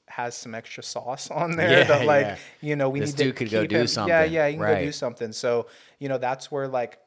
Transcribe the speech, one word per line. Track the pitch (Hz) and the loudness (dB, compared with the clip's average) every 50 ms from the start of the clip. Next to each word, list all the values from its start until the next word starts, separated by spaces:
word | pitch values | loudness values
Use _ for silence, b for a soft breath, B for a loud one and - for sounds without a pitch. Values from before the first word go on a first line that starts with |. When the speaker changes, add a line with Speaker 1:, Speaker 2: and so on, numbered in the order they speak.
| _ _ | _ _
Speaker 1:
has | - - 120 120 120 - | -10 -8 -8 -8 -8 -10
some | - 120 110 | -14 -12 -14
extra | 113 113 - - - - | -14 -14 -14 -16 -14 -14
sauce | - - 113 117 120 131 135 - - | -10 -10 -10 -8 -8 -8 -10 -6 -4
on | - 156 170 170 170 165 | -2 -2 -2 -2 0 0
there | 170 175 - 147 | 4 6 6 6
Speaker 2:
Yeah, | 139 | 8
Speaker 1:
that, | - 147 139 123 | 6 6 4 6
like, | 151 147 143 139 | 4 4 4 4
Speaker 2:
yeah. | 104 95 B B B B B | 2 -2 B B B B B
Speaker 1:
you | - 147 147 143 | -6 -4 -2 0
know, | 135 135 | 0 0
we | 135 143 | 0 -2
Speaker 2:
This | 147 151 | -4 -4
Speaker 1:
need | 143 147 | 0 0
to | 143 | 0
Speaker 2:
dude | 131 127 | 0 0
could | - 123 107 | -2 -4 -2
go | 107 110 104 | 0 0 0
Speaker 1:
keep | 95 | 2
Speaker 2:
do | - 120 | 2 0
Speaker 1:
him." | 120 113 | 2 2
Speaker 2:
something. | - 120 104 98 | 0 -2 0 2
Speaker 1:
Yeah, | 170 165 160 | 4 4 4
yeah, | 160 165 160 151 147 | 4 2 2 0 0
he | 147 | 0
can | 156 | 0
Speaker 2:
Right. | 104 107 110 - | 0 0 2 2
Speaker 1:
go | - | 0
do | 147 147 | -2 -4
something. | - 139 120 113 - 120 110 110 | -6 -6 -8 -6 -6 -8 -8 -8
So, | - - 123 120 117 113 B B B B B B B | -4 -2 0 0 0 -2 B B B B B B B
you | 143 135 | -6 -6
know, | 135 123 | -4 -2
that's | 127 123 135 131 - - | -2 -4 -4 -6 -8 -8
where, | 151 139 135 135 | -6 -6 -6 -4
like, | 131 123 120 120 - - _ | -4 -4 -4 -4 -8 -16 _